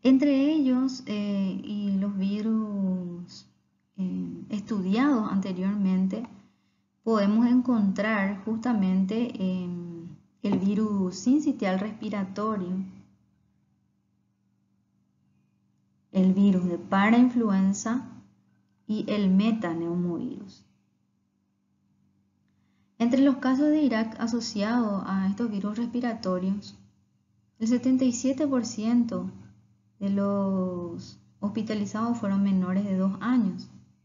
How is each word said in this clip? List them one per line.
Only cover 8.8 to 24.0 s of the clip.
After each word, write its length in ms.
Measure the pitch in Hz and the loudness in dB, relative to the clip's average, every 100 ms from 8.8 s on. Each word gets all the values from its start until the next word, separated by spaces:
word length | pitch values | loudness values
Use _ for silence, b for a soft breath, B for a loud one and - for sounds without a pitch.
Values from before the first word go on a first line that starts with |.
| 190 185 190 220 233 - | 2 2 0 0 -4 -4
eh, 300 | 185 185 180 175 170 170 170 196 _ _ | -4 -2 -6 -8 -10 -12 -16 -18 _ _
el 160 | - 190 | -2 0
virus 560 | 196 208 214 202 180 | 0 0 0 0 -2
sincitial 640 | - 247 285 302 - 202 190 | -2 2 2 2 -2 -2 -2
respiratorio, 1040 | 208 208 214 202 190 - 214 208 180 185 190 - - _ _ _ _ _ _ _ _ _ _ _ _ _ _ _ _ _ _ _ _ _ _ _ _ _ _ _ _ _ _ | -4 -8 -8 -6 -6 -4 -4 -4 -4 -6 -8 -12 -20 _ _ _ _ _ _ _ _ _ _ _ _ _ _ _ _ _ _ _ _ _ _ _ _ _ _ _ _ _ _
el 240 | 190 185 | 2 4
virus 300 | 190 202 180 | 6 6 4
de 140 | 180 170 | 2 -4
parainfluenza 1300 | - 196 208 233 254 240 220 190 190 196 226 247 - - - _ _ _ _ _ - | 0 2 4 6 6 4 2 2 2 0 -2 -4 -6 -18 -20 _ _ _ _ _ -8
y 160 | 214 - | -6 -2
el 220 | 208 196 | 0 4
metaneumovirus. 1300 | 190 220 226 180 165 170 175 175 165 - - 202 - _ _ _ _ _ _ _ _ _ _ _ _ _ _ _ _ _ _ _ _ _ _ _ _ | 4 4 2 -2 -2 -2 -2 -2 -4 -6 -10 -16 -20 _ _ _ _ _ _ _ _ _ _ _ _ _ _ _ _ _ _ _ _ _ _ _ _
Entre 220 | 233 254 | 2 4
los 180 | 277 262 | 4 4
casos 280 | 254 262 302 | 0 2 4
de 160 | 302 | 4
irac 380 | 285 226 | 2 2